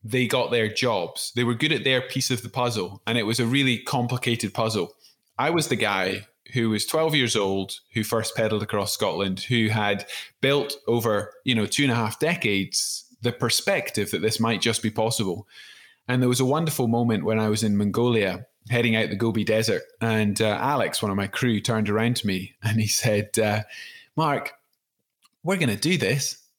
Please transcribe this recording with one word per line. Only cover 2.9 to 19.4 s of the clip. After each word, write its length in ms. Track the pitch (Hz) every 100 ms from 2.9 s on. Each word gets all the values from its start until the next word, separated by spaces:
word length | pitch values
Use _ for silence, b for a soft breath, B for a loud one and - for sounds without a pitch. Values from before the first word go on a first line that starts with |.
| 98 -
And 140 | 120
it 80 | 107
was 120 | 117
a 60 | 117
really 320 | 135 135 117
complicated 800 | - 135 120 123 - 117 104 -
puzzle. 400 | 113 107 82 - b b _ -
I 140 | 139
was 160 | 170 -
the 80 | 113
guy 500 | 110 98 92 98 - _ -
who 180 | 127 113
was 140 | 107 -
twelve 260 | 160 160
years 220 | 151 123 110
old, 440 | 98 98 92 - _
who 100 | 120
first 320 | 107 113 - -
pedaled 280 | 110 107
across 280 | 104 104 98
Scotland, 500 | - 104 82 98 92
who 280 | - 120 110
had 360 | 110 104 101 - B B B
built 340 | 131 143 139 - -
over, 460 | 120 113 104 95 - -
you 80 |
know, 140 | 117 101
two 160 | -
and 80 | 143
a 40 | 117
half 240 | 110 -
decades, 840 | 156 170 107 98 95 - - - - _
the 100 | 117
perspective 760 | - 120 - - 190 - - 101
that 140 | 95
this 160 | 104 -
might 200 | 113 107
just 220 | 117 113
be 80 | 110
possible. 580 | 101 110 117 98 90 - B B B B B -
And 120 | 127
there 60 | 123
was 140 | 123
a 40 | 131
wonderful 440 | 147 165 - 120
moment 340 | 117 117 110
when 160 | 76 110
I 80 | 110
was 160 | 107
in 140 | 110 101
Mongolia, 680 | 104 98 120 113 98 90 - _ -
heading 280 | 123 117 110
out 120 | 98
the 60 | 101
Gobi 300 | 113 107